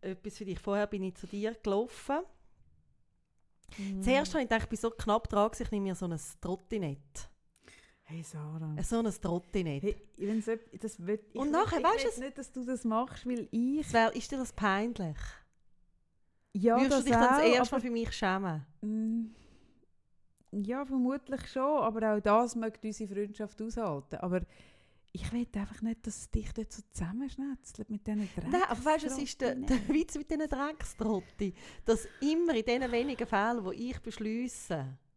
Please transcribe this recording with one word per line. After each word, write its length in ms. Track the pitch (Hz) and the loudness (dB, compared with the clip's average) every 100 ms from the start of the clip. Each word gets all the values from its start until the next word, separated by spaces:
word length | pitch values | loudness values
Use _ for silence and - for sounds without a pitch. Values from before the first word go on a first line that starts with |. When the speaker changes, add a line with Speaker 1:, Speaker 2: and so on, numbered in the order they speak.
Speaker 1:
etwas 360 | 180 185 214 - | -8 -8 -10 -10
für 60 | 196 | -6
dich. 140 | 180 | -4
Vorher 280 | - 202 208 | 0 2 2
bin 160 | 208 | -2
ich 120 | 190 185 | -4 -6
zu 120 | 175 | -10
dir 260 | 202 214 226 | -4 -4 -2
gelaufen. 540 | 214 196 247 - - 285 370 - - - - _ _ _ _ _ _ _ _ _ - - | 0 2 0 -6 -2 -2 -2 -14 -20 -20 -20 _ _ _ _ _ _ _ _ _ -20 -10
Speaker 2:
Mhm. 260 | 196 190 | -6 -2
Speaker 1:
Zuerst 300 | 190 262 294 | 2 2 2
habe 100 | 320 | -2
ich 60 | - | 0
gedacht, 140 | 226 | 0
ich 60 | - | 0
bin 100 | 220 | -4
so 100 | 226 | -4
knapp 380 | 233 - 214 - | -2 2 2 2
dran 200 | 202 214 | 2 2
gewesen, 140 | - | 0
ich 80 | 226 | -4
nehme 120 | 208 196 | -2 -2
mir 100 | 180 | -2
so 100 | 180 | -4
ein 120 | 160 - - | -4 -8 -10
Trottinett. 880 | 175 190 - 220 165 139 - - - _ _ _ - - - _ | -6 -6 -4 -4 -2 -6 -12 -14 -14 _ _ _ -20 -20 -20 _
Speaker 2:
Hey, 180 | _ 165 | _ -12
Sarah. 500 | 160 156 151 160 160 151 | -10 -10 -8 -6 -6 -4
Speaker 1:
Äh, 80 | |
so 160 | - 226 | 0 0
ein 100 | 226 - | 0 -2
Trottinett. 640 | 175 175 - 208 170 139 | -2 -2 -2 -2 0 0
Speaker 2:
Hey, 120 | 196 214 - - | -2 -4 -10 -6
wenn's 300 | 202 220 214 | -2 -2 0
ep-, 320 | 226 226 185 | -4 -6 -10
das 180 | 220 - | -10 -8
will, 240 | 175 214 - | -4 -4 -4
ich 80 | 233 | -4
Speaker 1:
Und 60 | 277 | 0
Speaker 2:
will, 40 | |
Speaker 1:
nachher, 240 | 311 415 330 | 2 2 4
Speaker 2:
ich 40 | 320 | 4
Speaker 1:
weißt 140 | 466 | 4
du, 40 | |
Speaker 2:
will 60 | 523 | 0
Speaker 1:
es 60 | 320 | -2
Speaker 2:
nicht, 200 | 262 269 | -8 -10
dass 140 | 262 | -10
du 140 | 254 247 | -8 -4
das 180 | 254 | -2
machst, 420 | 233 220 262 - 247 | 0 0 0 -6 -4
weil 220 | 240 - | -4 -2
ich 340 | 226 247 294 294 | 0 2 0 2
Speaker 1:
Wer, 200 | 233 226 - | 4 4 2
ist 140 | - | -4
dir 60 | 277 | -4
das 120 | 254 | -4
peinlich? 680 | - 202 190 226 226 175 143 - - _ _ _ _ _ _ _ _ _ _ _ | 0 2 2 0 -2 -6 -6 -10 -12 _ _ _ _ _ _ _ _ _ _ _
Speaker 2:
Ja, 220 | 196 220 233 | 4 6 8
Speaker 1:
Würdest 160 | 269 | 6
Speaker 2:
das 80 | 269 | 6
Speaker 1:
du 60 | 240 | 6
dich 80 | |
dann 80 | 233 240 | 8 8
das 100 | 277 | 8
Speaker 2:
auch, 40 | |
Speaker 1:
erste 320 | 302 247 247 269 | 8 8 6 2
Mal 20 | |
Speaker 2:
aber 40 | |
Speaker 1:
für 100 | 240 | 0
mich 200 | 233 233 | -2 -2
schämen? 540 | - 196 190 196 156 139 - | 0 0 2 0 -4 -6 -10
Speaker 2:
Mm, 440 | 208 220 220 226 220 226 - - - _ _ _ _ _ _ _ _ | -4 -2 0 0 -2 -10 -20 -20 -20 _ _ _ _ _ _ _ _
ja, 340 | 202 202 254 269 | -6 -4 -4 -2
vermutlich 640 | 262 247 277 - 262 - | 2 2 0 -4 -6 -4
schon, 320 | 262 269 302 | 0 2 4
aber 340 | 226 220 220 208 | 2 2 2 2
auch 40 | |
das 360 | 202 214 240 233 | 6 6 6 0
möchte 280 | 226 220 214 | -4 -6 -10
unsere 260 | 208 214 196 | -6 -6 -4
Freundschaft 440 | 208 208 208 - | -6 -6 -10 -8
aushalten. 560 | 220 226 208 143 139 156 | -6 -2 -2 -2 -6 -6
Aber 240 | 180 180 175 - - - _ _ _ - | 0 0 0 -12 -20 -20 _ _ _ -8
ich 160 | - | -4
will 140 | 240 240 | -2 -2
einfach 260 | 202 202 220 | -4 -4 -4
nicht, 240 | 220 226 - | -4 -4 -6
dass 100 | - | -10
es 100 | - | -2
dich 200 | 226 214 | -2 -2
dort 180 | - 214 | -6 -8
so 100 | - - | -10 -14
zusammenschnetzelt 960 | - 170 214 277 - 277 262 - - 214 | -8 -6 -4 -6 -6 -6 -6 -10 -14 -8
mit 140 | 208 - | -6 -4
diesen 200 | 214 196 - 254 | -2 -2 -4 0
Speaker 1:
Nein, 140 | 359 370 | 2 2
aber 160 | 240 269 | 0 2
weißt 180 | 311 | 2
du, 40 | 302 | 2
es 80 | 269 | -4
ist 200 | 285 - | -6 -2
der, 120 | 254 254 | -2 0
Speaker 2:
Dreckstrotti. 300 | 269 262 208 | 2 2 4
Speaker 1:
der 80 | 294 | 2
Witz 200 | 339 294 | 2 -4
mit 160 | 294 | -4
diesen 180 | 311 302 | -2 0
Dreckstrotti, 1040 | 269 277 311 - - 214 202 - - 202 - - - - | 0 -2 -4 -10 -4 0 0 -4 -4 -4 -4 -16 -6 2
dass 220 | 226 - - | 2 2 -2
immer 360 | 277 320 339 247 | 2 4 4 2
in 100 | 220 | 2
diesen 260 | 240 254 | 0 2
wenigen 360 | 233 269 247 233 | 0 0 -2 0
Fällen, 360 | 202 214 240 | 2 2 0
wo 80 | 185 | -2
ich 280 | - 240 - | -6 -6 -6
beschliesse 960 | - - 214 226 247 - - 160 131 131 _ | -8 -6 -4 -2 -4 -8 -6 -4 -4 -10 _